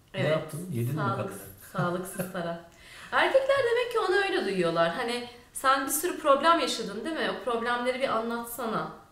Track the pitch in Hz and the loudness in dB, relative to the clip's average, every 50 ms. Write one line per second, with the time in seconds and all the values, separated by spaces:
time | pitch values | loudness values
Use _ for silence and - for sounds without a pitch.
0 | _ _ - - 139 147 156 156 156 - - 156 185 185 131 117 120 127 143 - | _ _ -4 -2 0 2 2 0 0 -4 -8 -10 -8 -6 -4 -2 -2 0 0 0
1 | - - - 107 98 95 - - - - - - - - - 190 175 175 175 185 | 0 0 -2 -2 -4 -6 -8 -12 -14 -16 -18 -18 -18 -6 -4 -2 0 0 -2 -2
2 | 180 - - 185 175 - - 185 170 170 170 - - - - - - - - - | -4 -6 -8 -8 -8 -6 -6 -6 -4 -4 -6 -8 -10 -16 -20 -20 -20 -20 -20 -20
3 | - - 214 262 330 359 494 539 539 554 554 554 480 466 466 494 480 466 - 453 | -10 -2 2 2 4 4 4 4 4 4 4 4 4 2 2 2 0 0 0 0
4 | 381 370 392 403 392 381 381 311 214 196 190 185 170 165 165 170 165 170 170 262 | 2 4 4 2 2 2 0 0 0 0 0 2 2 2 4 4 2 2 2 -2
5 | 240 233 240 247 240 - - - - - - - - 262 269 277 277 277 - - | -2 -2 -4 -4 -6 -10 -14 -18 -20 -16 -10 0 2 4 4 4 2 0 -2 -2
6 | 359 349 - - - 294 269 277 302 330 339 320 262 - - 240 202 180 202 220 | -2 -2 -4 2 4 4 4 6 6 6 4 4 2 0 -2 -4 -4 -6 -6 -6
7 | 226 330 320 285 220 190 190 190 - 254 233 233 226 247 240 240 247 254 254 254 | -6 -6 -4 -2 -2 -2 -4 -4 -2 -2 -2 0 0 -2 -2 0 0 -2 0 0
8 | 269 - 220 226 226 233 233 233 240 - - - 240 220 202 160 160 160 - - | -2 0 0 -2 -2 -2 -4 -6 -6 -8 -8 -6 -6 -4 -4 -4 -4 -6 -10 -16
9 | - - | -20 -20